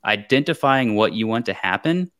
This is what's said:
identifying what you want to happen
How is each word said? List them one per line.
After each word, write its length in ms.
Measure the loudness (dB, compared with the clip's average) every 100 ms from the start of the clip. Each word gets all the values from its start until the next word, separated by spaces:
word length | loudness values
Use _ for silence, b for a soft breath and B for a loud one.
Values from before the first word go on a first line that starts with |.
| -2
identifying 880 | -4 2 0 0 0 2 2 2 2
what 180 | 2
you 140 | 0 -2
want 180 | -2 -4
to 60 |
happen 560 | -4 -2 -2 0 -2 -4